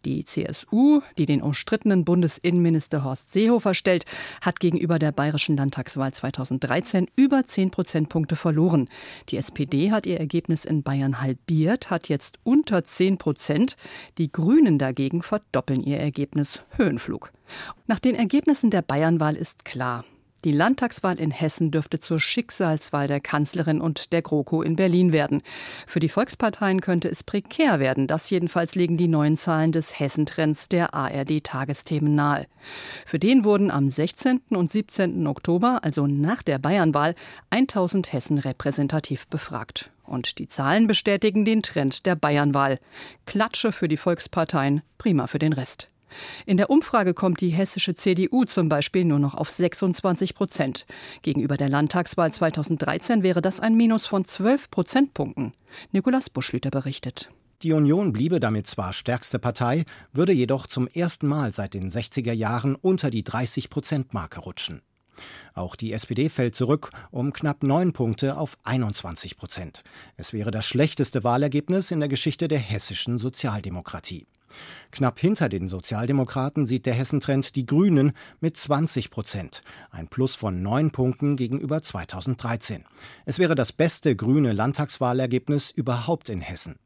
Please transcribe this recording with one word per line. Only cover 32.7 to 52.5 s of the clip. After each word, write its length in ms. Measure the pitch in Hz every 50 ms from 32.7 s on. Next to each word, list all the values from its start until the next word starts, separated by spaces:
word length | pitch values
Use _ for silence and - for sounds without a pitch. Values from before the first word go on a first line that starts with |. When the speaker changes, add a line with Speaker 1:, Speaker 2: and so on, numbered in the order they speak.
| - - - - - - -
Speaker 1:
Für 100 | - -
den 260 | 156 175 214 262 269 202
wurden 280 | 214 208 196 202 190
am 180 | - 143 139 139
sechzehnten 640 | 131 - 151 180 - - - 262 254 254 _ _ 226
und 160 | 185 175 160
siebzehnten 540 | - 214 208 - - - 190 175 - 180 160
Oktober, 540 | 147 143 - - - 170 180 214 247 254 233
also 240 | - 156 139 156 143
nach 380 | 143 143 143 147 165 240 - -
der 160 | - 143 139
Bayernwahl, 560 | 139 143 185 202 170 160 135 143 147 160 170 - - - - - _ _
eintausend 640 | - 233 262 262 - 208 180 175 - 196 175 - -
Hessen 240 | - - - 151
repräsentativ 880 | 143 127 135 127 _ - 143 139 - 143 139 156 156 - - 143 - -
befragt. 640 | _ - - - - 139 117 110 - - - - - _ _ _
Und 340 | - - 127 120 - -
die 100 | - -
Zahlen 380 | - - - 135 139 165 214 226
bestätigen 580 | 214 208 - - 214 202 190 - 214 190 214 208
den 200 | 226 220 220 -
Trend 420 | - - - 139 135 - - _
der 100 | 190 180
Bayernwahl. 600 | 160 - 151 147 143 143 143 139 139 139 135 135 123 _ _ - - - - - _ _
Klatsche 460 | - - 202 220 - - - - 226
für 160 | - - -
die 100 | 160 156
Volksparteien, 840 | 147 - 185 175 - - - - 175 165 - - 151 135 139 143 156 - _ _ _
prima 260 | - 226 175 143 -
für 140 | - - 143
den 140 | 156 156 151
Rest. 360 | 131 127 - - - - _ _ _ _ _ - - - - - - -
In 100 | - 196
der 140 | 180 208 -
Umfrage 440 | 269 311 320 - - 233 196 185 175
kommt 280 | - 196 185 175 -
die 80 | 190 175
hessische 440 | 160 175 196 - - 185 - - 170
C 200 | - - 202 180
D 160 | 175 185 -
U 140 | - 254 247
zum 240 | - - 202 170 156
Beispiel 340 | 156 147 147 - - 185 180
nur 160 | 165 147 143
noch 140 | 143 139 -
auf 160 | - 151 -
sechsundzwanzig 840 | - - 175 170 - - 196 185 175 - - 190 175 - 196 180 -
Prozent. 500 | - 202 180 - - 147 131 123 - - _ - - - - - - -
Gegenüber 340 | 160 135 139 113 135 143
der 100 | 135 143
Landtagswahl 640 | 139 139 143 151 151 - 180 170 - - - 170 156
zweitausenddreizehn 920 | 151 - 175 160